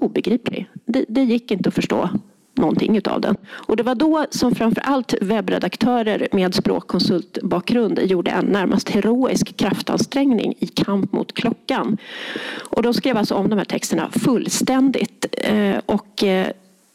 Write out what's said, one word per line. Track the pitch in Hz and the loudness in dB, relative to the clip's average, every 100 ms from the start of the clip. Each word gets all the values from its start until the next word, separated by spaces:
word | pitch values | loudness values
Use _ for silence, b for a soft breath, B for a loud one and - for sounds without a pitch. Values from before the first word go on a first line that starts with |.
obegriplig. | 220 - - 233 - - 190 - | -2 -2 0 -2 -2 -8 -8 -10
Det, | - 247 - | -4 -2 0
det | 233 | 0
gick | 262 233 - | 2 0 0
inte | 190 185 | -2 -2
att | |
förstå | 180 - 113 175 196 - _ _ - | -2 -2 0 -2 -4 -8 _ _ 0
någonting | 160 - - 214 | 2 2 2 2
utav | - - | 0 -2
den. | - 202 - | -2 -2 -6
Och | - - 226 | -10 -2 0
det | |
var | 233 | 0
då | 247 311 311 285 | 2 2 2 0
som | - 247 | 0 0
framförallt | 185 226 - - 277 240 254 | 2 2 0 0 -2 0 -2
webbredaktörer | 190 220 185 180 185 - 240 247 214 196 - | 0 0 0 -2 -2 0 2 2 2 0 0
med | 196 185 | 2 2
språkkonsultbakgrund | 185 208 180 - 180 - 175 - - 180 175 - 240 208 170 | 2 0 0 -2 -2 2 0 -2 -6 -2 -2 0 2 2 2
gjorde | 185 185 175 | 2 2 0
en | 185 | 0
närmast | - 202 180 196 - | 0 2 2 0 0
heroisk | 208 214 247 254 - - - | 0 2 2 2 0 -2 -2
kraftansträngning | 202 202 - - - 269 277 220 - - | -2 -2 -2 -2 0 2 2 2 0 -2
i | 175 | -4
kamp | - - 196 190 | -2 0 0 0
mot | - - | -2 -4
klockan. | - 233 233 - 247 - 214 B B B B B B | -4 -4 -2 -4 -2 -2 -4 B B B B B B
Och | B - | B 0
de | 233 | 0
skrev | 220 269 220 | 2 0 0
alltså | 208 | 0
om | 202 196 | 0 0
de | 208 | 0
här | |
texterna | - - - 170 156 | -2 -4 -2 -2 -2
fullständigt, | - - 226 - - - 262 269 - - - - | 0 2 2 0 -2 0 2 2 2 -2 -6 -8
eh, | - - 214 202 165 - | -4 0 0 2 0 0
och, | 208 - - | -2 -4 -2
eh, | 202 185 185 - _ _ _ | 2 2 0 -6 _ _ _